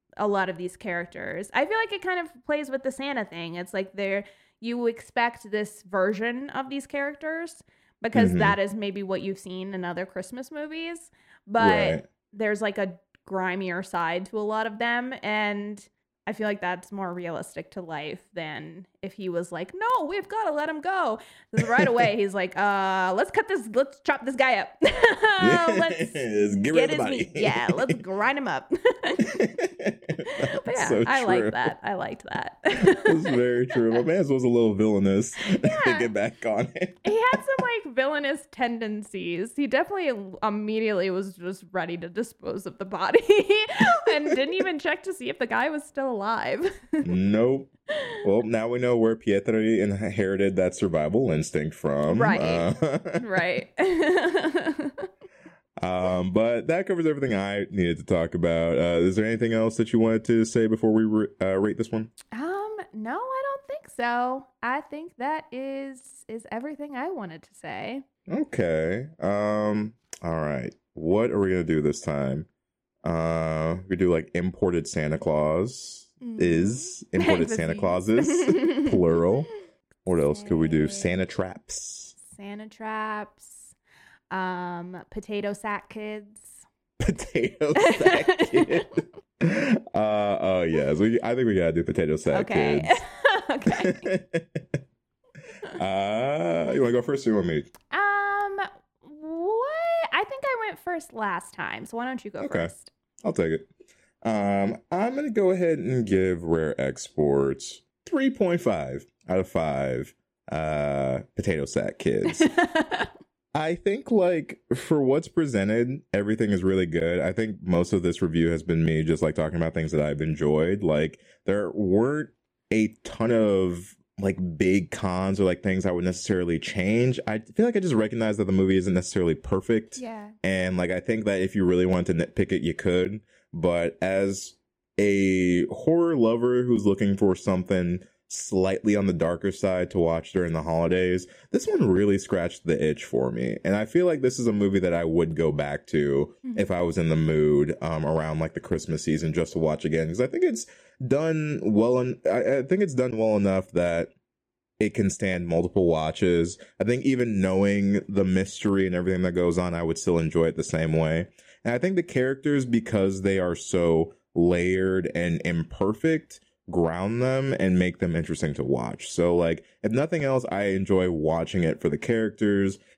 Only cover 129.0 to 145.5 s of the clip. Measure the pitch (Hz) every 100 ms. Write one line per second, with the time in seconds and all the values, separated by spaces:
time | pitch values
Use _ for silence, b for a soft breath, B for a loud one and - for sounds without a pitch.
129 | - 101 85 78 - 95 - 113 110 -
130 | 240 220 104 - 95 95 92 - 90 90
131 | - 113 104 95 95 104 90 90 90 90
132 | 90 82 - - 95 92 71 - 95 90
133 | 92 107 - b b 82 87 85 85 -
134 | 92 95 98 95 - - _ _ _ -
135 | 101 98 95 92 90 87 - - - 170
136 | 170 147 113 117 120 123 123 113 101 95
137 | 101 98 101 90 - 92 90 92 87 90
138 | B B B - - 95 92 - 107 104
139 | 98 85 82 87 98 - 95 92 87 95
140 | 82 82 - 95 87 80 78 82 85 92
141 | 90 90 - B B - 440 381 120 92
142 | 101 98 - 92 85 - 82 76 78 71
143 | - 60 64 58 60 - - 104 107 170
144 | 180 151 131 127 117 104 101 98 90 85
145 | 82 85 85 80 80